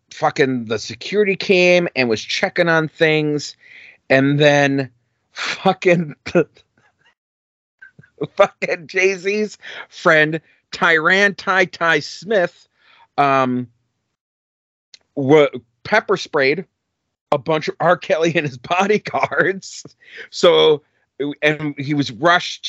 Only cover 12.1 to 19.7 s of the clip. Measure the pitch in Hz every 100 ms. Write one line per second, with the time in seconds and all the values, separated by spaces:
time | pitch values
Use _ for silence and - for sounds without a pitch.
12.1 | - 175 220 175 - _ _ _ _ _
13.1 | - 143 135 131 123 123 _ _ _ _
14.1 | _ _ _ _ _ _ _ _ _ _
15.1 | - 131 151 143 127 - _ - 214 -
16.1 | 190 - 151 135 160 180 _ _ _ _
17.1 | _ _ 147 123 156 - - 160 180 -
18.1 | 170 165 165 147 127 - 175 202 214 -
19.1 | 127 139 143 170 190 -